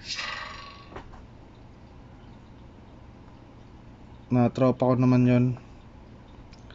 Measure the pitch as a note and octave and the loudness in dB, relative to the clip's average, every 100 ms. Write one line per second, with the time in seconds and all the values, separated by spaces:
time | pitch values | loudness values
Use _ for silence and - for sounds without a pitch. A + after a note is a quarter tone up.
0 | - - - - - - - - - - | -14 -12 -10 -12 -14 -16 -18 -20 -20 -18
1 | - - - - - - - - - - | -18 -20 -20 -20 -20 -20 -20 -20 -20 -20
2 | - - - - - - - - - - | -20 -20 -20 -20 -20 -20 -20 -20 -20 -20
3 | - - - - - - - - - - | -20 -20 -20 -20 -20 -20 -20 -20 -20 -20
4 | - - - B2 A#2+ - B2+ B2 B2+ B2+ | -20 -20 -2 2 2 2 0 2 2 2
5 | B2+ B2+ B2 B2 B2+ A#2+ - - - - | 4 4 4 4 2 -2 -12 -20 -20 -20
6 | - - - - - - - | -20 -20 -20 -20 -20 -20 -20